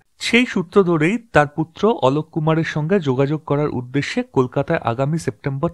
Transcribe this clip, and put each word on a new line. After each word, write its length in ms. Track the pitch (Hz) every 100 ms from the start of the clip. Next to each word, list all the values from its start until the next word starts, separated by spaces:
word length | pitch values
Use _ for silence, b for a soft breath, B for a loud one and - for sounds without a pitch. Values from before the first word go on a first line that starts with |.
| _ _
সেই 280 | - 233 247
সূত্র 360 | - 170 208
ধরেই 360 | 180 170 151 233
তার 280 | - 156 147
পুত্র 520 | - 160 - 208 247
অলোক 280 | 127 143 156
কুমারের 340 | - 156 160
সঙ্গে 360 | 160 160 151 202
যোগাযোগ 440 | 143 127 139 151
করার 240 | 151 143 151
উদ্দেশ্যে 540 | 120 123 135 139 -
কলকাতায় 580 | 247 - 127 - 139 165
আগামী 340 | - 117 139 160
সেপ্টেম্বর 520 | - - - 135 165